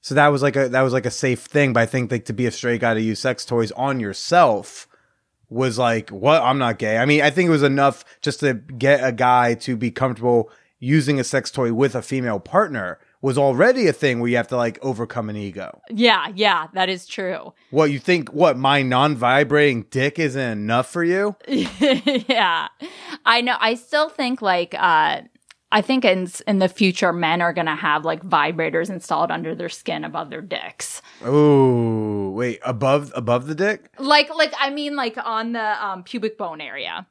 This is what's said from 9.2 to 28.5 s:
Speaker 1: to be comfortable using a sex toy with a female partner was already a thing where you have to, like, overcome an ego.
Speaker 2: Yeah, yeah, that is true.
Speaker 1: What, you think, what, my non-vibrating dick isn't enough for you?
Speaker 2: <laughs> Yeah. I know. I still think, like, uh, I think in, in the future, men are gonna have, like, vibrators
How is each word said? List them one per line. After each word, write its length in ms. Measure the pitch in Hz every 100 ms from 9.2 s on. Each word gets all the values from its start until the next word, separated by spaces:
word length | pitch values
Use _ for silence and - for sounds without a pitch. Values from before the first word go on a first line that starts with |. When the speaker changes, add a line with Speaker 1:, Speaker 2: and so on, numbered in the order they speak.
| 123 123 120 120
Speaker 1:
to 200 | - 120
be 140 | 120
comfortable 640 | - 135 110 120 120 110 _ _ _
using 400 | 123 156 135 143
a 40 |
sex 260 | 123 139 -
toy 240 | - 120
with 220 | 117 135 127
a 60 |
female 360 | - 135 123 104
partner 600 | - - 208 127 92 - _ _
was 160 | 139 131
already 500 | 139 123 220 262 190
a 60 |
thing 260 | 135 143 120
where 100 | 120
you 60 | 120
have 140 | 113
to, 80 | 123
like, 200 | 117 104
overcome 480 | 135 110 117 123 110
an 80 | 107
ego. 420 | 101 95 92 - -
Speaker 2:
Yeah, 380 | 214 233 202 160 190
yeah, 320 | 208 175 160
that 160 | 185 185
is 180 | 185 -
true. 460 | - 190 175 - _ _
Speaker 1:
What, 200 | 139 156
you 80 | 139
think, 360 | - 180 127
what, 240 | 147 170 127
my 240 | 135 143
non-vibrating 1000 | 131 123 147 135 120 131 143 147 147 120 104
dick 280 | 131 139 143
isn't 220 | 156 131 127 107
enough 320 | 104 120 131
for 140 | 175 170
you? 320 | 185 208 196
Speaker 2:
<laughs> 60 | -
Yeah. 1200 | 269 202 196 277 262 262 262 - 240 190 165 - _ 320 - - 294 -
I 140 | 233
know. 160 | 240 247
I 140 | 220 240
still 340 | - 294 311
think, 320 | 311 254 254
like, 340 | 208 175 175 -
uh, 440 | 180 160 156 143 - _ _ - _
I 100 | 214
think 220 | - 262
in, 260 | 240 185 180 - -
in 120 | 202
the 80 | 185
future, 460 | - 196 180 185
men 280 | 170 160 175
are 120 | 175
gonna 240 | 165 160 151
have, 260 | 175 151
like, 180 | 160 160
vibrators 680 | 185 160 147